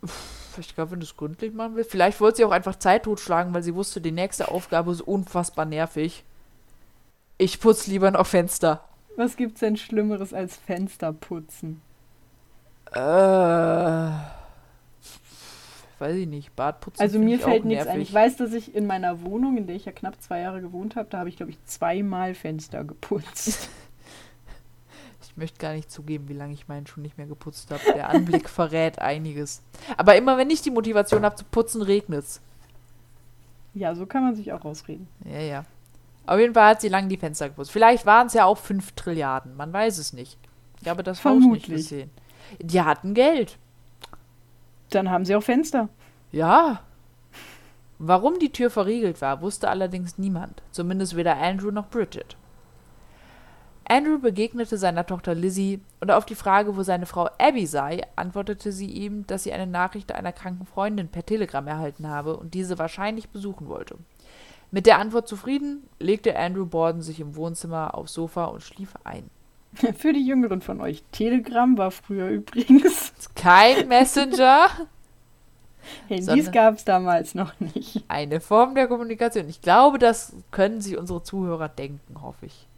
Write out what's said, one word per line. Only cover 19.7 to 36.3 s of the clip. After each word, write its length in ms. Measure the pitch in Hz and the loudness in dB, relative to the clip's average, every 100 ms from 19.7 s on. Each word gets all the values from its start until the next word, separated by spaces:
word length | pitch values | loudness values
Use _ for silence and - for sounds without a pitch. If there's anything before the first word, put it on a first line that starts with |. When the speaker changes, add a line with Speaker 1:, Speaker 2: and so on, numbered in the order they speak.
| 180 | -10
Speaker 2:
ich 80 | 208 | -12
ja 60 | |
knapp 280 | 185 190 208 | -12 -12 -14
zwei 200 | - 175 | -10 -8
Jahre 200 | 180 190 | -8 -10
gewohnt 360 | 180 180 202 226 | -12 -10 -10 -10
habe, 120 | 208 | -10
da 80 | 190 | -8
habe 100 | 175 | -10
ich, 80 | 175 | -10
glaub 120 | 170 | -16
ich, 160 | 147 | -16
zweimal 680 | - - 170 180 202 185 185 | -18 -6 -4 -2 -4 -4 -6
Fenster 500 | 185 160 156 151 - | -8 -10 -10 -10 -12
geputzt. 840 | 151 - - 202 151 - - - - | -12 -14 -8 -8 -8 -10 -8 -8 -10
Speaker 1:
<laughs> 40 | - - - - - - - - - - - _ - - - - | -18 -20 -20 -20 -20 -20 -20 -20 -20 -20 -20 _ -20 -20 -20 -20
Ich 120 | - | -14
möchte 200 | 160 _ | -14 _
gar 140 | 160 | -10
nicht 180 | 156 156 | -10 -12
zugeben, 380 | - 151 151 143 | -18 -12 -12 -12
wie 40 | |
lange 200 | 143 143 | -14 -14
ich 160 | 147 - | -16 -14
meinen 180 | 143 143 | -16 -14
schon 160 | - | -16
nicht 160 | 147 147 | -16 -16
mehr 80 | 147 | -18
geputzt 460 | 147 160 - - | -16 -16 -18 -14
habe. 80 | 143 - | -4 -2
Der 160 | 233 - | -2 0
Anblick 400 | - 175 339 - | 0 2 -2 -4
<laughs> 0 | |
verrät 520 | - 165 160 160 160 | -4 -2 0 -2 -2
einiges. 640 | - 147 156 147 147 - - - - 247 | -6 -4 -6 -8 -10 -12 -18 -20 -12 4
Aber 180 | 202 | 10
immer, 240 | 202 254 254 | 10 8 2
wenn 100 | 269 | 2
ich 140 | 311 | 0
die 80 | - | -2
Motivation 540 | 240 220 214 202 214 | -2 0 0 2 2
habe 100 | 208 | 2
zu 100 | 208 208 | -2 -4
putzen, 320 | - 226 226 | -2 0 -2
regnet's. 580 | 202 202 - 151 - - - - - - _ - - - - - - - - | 0 0 0 -8 -8 -16 -20 -20 -20 -20 _ -20 -20 -20 -20 -20 -20 -20 -18
Speaker 2:
Ja, 240 | 202 185 170 | -8 -6 -6
so 100 | 190 | -6
kann 160 | 269 | -2
man 140 | 262 220 | 0 -2
sich 160 | 202 | -8
auch 120 | 170 | -12
rausreden. 440 | 151 156 - 160 185 - | -12 -14 -14 -16 -16 -20
Speaker 1:
Ja, 160 | - 147 | -14 -10
ja. 240 | 156 143 156 - - - - _ | -8 -10 -12 -20 -20 -20 -20 _
Auf 120 | - | -2